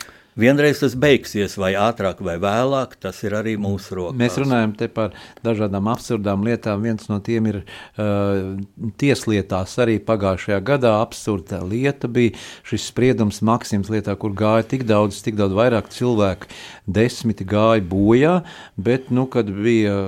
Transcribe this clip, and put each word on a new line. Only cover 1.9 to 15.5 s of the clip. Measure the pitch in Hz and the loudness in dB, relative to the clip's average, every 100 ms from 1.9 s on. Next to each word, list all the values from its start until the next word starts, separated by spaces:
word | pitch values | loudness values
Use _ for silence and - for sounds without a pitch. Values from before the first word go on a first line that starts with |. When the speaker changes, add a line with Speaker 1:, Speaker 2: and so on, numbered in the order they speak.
| 117 95 85 | 0 -2 -2
Speaker 1:
vai | 95 85 | -6 -2
vēlāk, | 98 110 131 135 123 - | 0 0 0 -2 -4 -8
tas | 95 - | -10 -8
ir | 107 104 | -4 -4
arī | 110 | -2
mūsu | 107 101 98 - | -4 -2 -4 -6
rokās. | 92 87 127 | -6 -6 -2
Speaker 2:
Mēs | 120 127 | 0 0
runājam | 139 123 110 | 0 2 0
te | 104 117 | -2 -6
par | 113 107 - - - | -4 -6 -6 -18 -8
dažādām | 117 107 107 98 104 | -4 -2 -2 -2 -2
absurdām | 127 - 117 104 98 | -2 -2 -4 0 0
lietām. | 110 117 113 101 | 0 -2 -2 -2
Viens | 117 110 - | -2 -4 -4
no | 104 | -6
tiem | 107 117 110 | -2 0 0
ir, | 101 - - - | -2 -8 -16 -14
ā, | - 104 101 101 98 95 98 98 - 113 - | -6 -2 0 0 -2 -4 -6 -10 -10 -10 -2
tieslietās | 143 127 - 104 98 95 95 - | 0 2 2 0 0 -4 -4 0
arī | 117 107 | 0 0
pagājušajā | - 110 95 95 - 98 | 0 0 0 0 -2 -2
gadā | 95 139 120 107 | 0 2 4 2
absurda | 117 - 113 98 - 92 | 0 -4 -4 -4 -4 -8
lieta | 90 113 139 143 127 | -4 -2 -2 -2 -2
bija | 120 117 - - - - | 2 2 0 -12 -18 -8
šis | 110 - | -6 -4
spriedums | - 127 113 107 - | 2 2 4 2 2
Maksims | 107 117 - 104 98 | 0 0 0 -4 -2
lietā, | 107 104 98 | -2 -2 -4
kur | 107 | -4
gāja | 98 107 113 110 | 0 2 2 2
tik | 131 117 | -2 2
daudz, | 104 104 - | 4 4 0
tik | - 104 | -4 0
daudz | 98 | 0